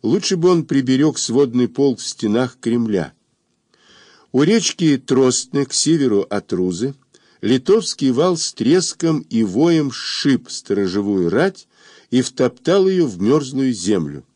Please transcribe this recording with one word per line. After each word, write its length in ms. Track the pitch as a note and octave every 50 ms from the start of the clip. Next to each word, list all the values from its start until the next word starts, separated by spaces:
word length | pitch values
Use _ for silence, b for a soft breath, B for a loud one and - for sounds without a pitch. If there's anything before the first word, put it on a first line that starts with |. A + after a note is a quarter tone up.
| -
Лучше 320 | G#2 D#3 G#3 - - F#3+
бы 140 | E3+ E3 F#3
он 160 | F#3 E3+ C#3
приберег 520 | - C3+ C#3 C3 B2+ C3 C3 D3 D#3 C3
сводный 520 | - - - A2+ C#3 C#3+ B2 A#2 B2 B2 -
полк 300 | - - C#3+ C#3 A#2+ -
в 60 | -
стенах 520 | - - - A2 G#2+ G#2 A#2+ B2+ B2 - _
Кремля. 540 | - A#2 A#2 A#2+ A#2 A2 G2+ F#2 D2+ C2 _ _ _ _ _ _ _ _ _ _ _ _ b b b b b b b b b b b b -
У 100 | B2+ D3
речки 540 | E3 A3+ A3+ F3 - - - E3+ D#3 C#3
Тростны, 680 | C3 _ - B2+ C3 C3+ B2+ B2 - - _ - C#3 C#3
к 80 | - -
северу 540 | - - D3 E3 D#3+ C#3 B2 G#2 G2+ - -
от 220 | G2+ G2+ - -
Рузы, 420 | - F2+ F#2 F2+ F2 E2+ A#2 C#3 C3+ _ _ _ b b b b b b
литовский 680 | - G#2 B2+ C3 C3 - G3+ A3+ - - - - C#3+ C3
вал 240 | A#2+ B2+ E3 F#3 F3
с 180 | D#3+ - - -
треском 680 | - A2 A#2+ D#3+ F#3 F3 - - _ E3+ D#3+ D#3+ D#3 - _
и 140 | - A2+ A2+
воем 480 | G2 F2+ - D#3+ E3+ E3+ D#3 D3 C3+
сшиб 580 | A#2+ - - - - - - D3 C3 B2 - -
сторожевую 800 | - - - - G2+ G2+ G2+ F#2 F2+ G#2 G2+ G2+ G2+ F#2+ F2 E2+
рать 380 | F2+ B2 F3 G3 - - - b b b b b b b b b
и 100 | B2 B2+
втоптал 640 | B2 - _ - C3 - - - _ D#3+ F3+ G3+ F#3
ее 200 | F#3+ F#3+ F3+ E3+
в 140 | C3 F#2+ E2+
мерзлую 500 | G2 A2 C#3 D#3 C#3+ B2+ C#3+ C#3 C3+ C3 A#2+
землю. 520 | F#2 E2+ G2+ G#2+ F#2 D#2+ C#2+ C#2+ C#2 - _ _